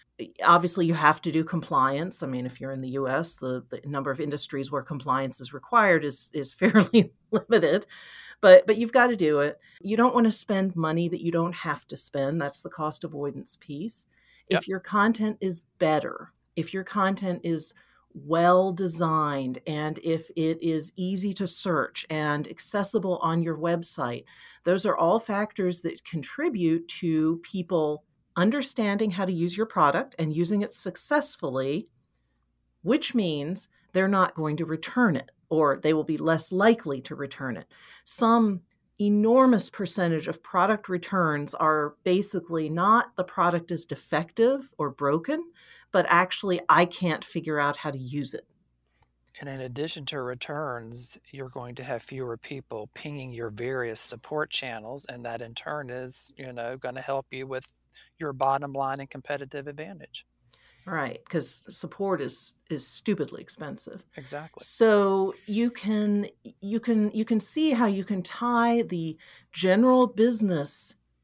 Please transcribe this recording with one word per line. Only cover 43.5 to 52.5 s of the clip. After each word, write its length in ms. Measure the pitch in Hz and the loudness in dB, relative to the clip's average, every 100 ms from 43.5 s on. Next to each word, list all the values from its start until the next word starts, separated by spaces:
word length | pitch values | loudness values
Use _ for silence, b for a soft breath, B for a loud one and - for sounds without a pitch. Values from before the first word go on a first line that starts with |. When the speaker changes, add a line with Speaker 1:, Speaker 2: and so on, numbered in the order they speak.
| 170 170 | 0 -2
Speaker 1:
is 140 | 165 - | -6 -6
defective 840 | 135 - 156 165 - 233 277 269 - | -12 -4 -2 -2 2 2 2 -4 -6
or 120 | 147 | -6
broken, 540 | - 143 156 262 311 339 b b b _ | -2 0 0 0 -4 -6 b b b _
but 140 | 190 - | 0 4
actually 500 | 170 185 - 196 175 - | 4 4 -2 -2 0 4
I 180 | 156 180 | 4 4
can't 380 | - 180 151 | 0 -2 -2
figure 360 | - 170 160 151 | -6 -8 -4 0
out 180 | 143 139 | 0 -2
how 140 | 156 | -6
to 60 | 139 | -8
use 360 | 127 147 135 | -8 -6 -6
it. 120 | - - _ _ _ _ _ _ _ _ - | -8 -14 _ _ _ _ _ _ _ _ -16
Speaker 2:
And 80 | 143 | -12
in 140 | 135 | -10
addition 440 | 127 127 160 160 135 | -8 -6 -6 -6 -8
to 140 | 147 | -6
returns, 960 | 123 123 - 147 147 120 113 120 127 - - | -6 -8 -8 -6 -6 -6 -10 -14 -16 -18 -16
you're 180 | 139 131 | -14 -12
going 260 | 131 120 123 | -10 -12 -10
to 80 | |
have 180 | 127 120 | -6 -8
fewer 360 | - 135 123 117 | -8 -10 -8 -8
people 520 | - | -10